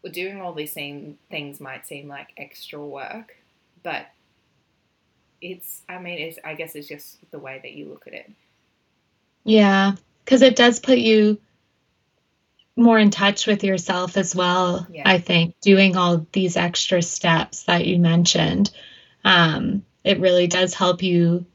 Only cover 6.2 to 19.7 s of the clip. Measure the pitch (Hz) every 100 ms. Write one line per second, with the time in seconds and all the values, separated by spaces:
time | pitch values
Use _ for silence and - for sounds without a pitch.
6.2 | 160 165 156 156 160 156 143 147 - _
7.2 | _ 151 135 135 139 147 151 151 - -
8.2 | - _ _ _ _ _ _ _ _ _
9.2 | _ _ - 220 202 196 196 196 _ _
10.2 | - 254 262 254 240 233 - 247 226 220
11.2 | 214 214 _ _ _ _ _ _ _ _
12.2 | _ _ _ _ _ - 233 226 208 208
13.2 | 202 208 - 202 196 185 - 180 180 196
14.2 | 180 175 180 180 180 185 180 - 165 185
15.2 | 175 175 165 - 202 196 196 185 175 170
16.2 | 160 196 185 175 170 175 - 180 170 -
17.2 | 170 165 - - - 175 170 175 170 170
18.2 | 175 170 160 190 202 - - - _ _
19.2 | 202 180 165 151 -